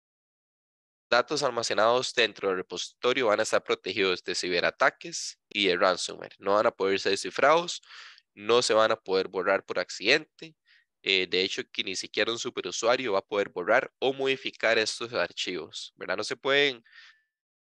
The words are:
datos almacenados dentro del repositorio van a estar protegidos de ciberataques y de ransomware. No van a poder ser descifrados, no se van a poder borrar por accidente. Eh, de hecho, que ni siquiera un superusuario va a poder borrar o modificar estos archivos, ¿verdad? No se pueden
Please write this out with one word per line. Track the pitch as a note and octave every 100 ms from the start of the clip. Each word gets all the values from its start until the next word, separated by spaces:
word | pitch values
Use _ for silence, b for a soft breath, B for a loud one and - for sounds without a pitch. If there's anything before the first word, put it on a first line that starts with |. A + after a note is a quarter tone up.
| _ _ _ _ _ _ _ _ _ _ -
datos | A#2+ - D3
almacenados | C#3 A#2 A2+ G2+ A2 B2 B2+
dentro | - A2 - G2
del | F#2
repositorio | - F2+ - - B2 C3 A#2
van | G#2+
a |
estar | A2 G#2
protegidos | - A2+ - G#2 F#2+ F2+
de | -
ciberataques | F2+ F2+ F2 E2 - C#3 - E3+ E3 - - -
y | G#2 G2
de | F2
ransomware. | F#2+ F2 - E2 - -
No | G2
van | G2+ A#2
a |
poder | - F#2+ G2
ser | G2
descifrados, | G2 F#2 - C3+ E3 E3+ - B B B B _
no | - G#2 A#2+
se | B2
van | A2 A2
a | A2
poder | - F#2+ F#2
borrar | G2 F2+ F#2+ -
por | F#2
accidente. | F2 - F#2+ D3+ D3+ - D#3+ D#3+ _ b b _
Eh, | G2 F#2+ F2+
de | F2+
hecho, | G2 - -
que | -
ni | G#2 F2+
siquiera | F2+ - G#2+
un | A#2
superusuario | B2 G#2+ F#2 - A#2 B2+ B2+
va | G2
a | -
poder | G#2 G2+
borrar | F#2 F2+ A#2 - -
o | B2
modificar | C3+ C3+ C3 B2+ - A2 A2+
estos | A2 - A#2
archivos, | A#2 F2 - - F2 F2 - - -
¿verdad? | F2 F#2+
No |
se | G#2+ C3
pueden | C#3 C#3 C#3+ A#2+ _ B B B B _ _ _ _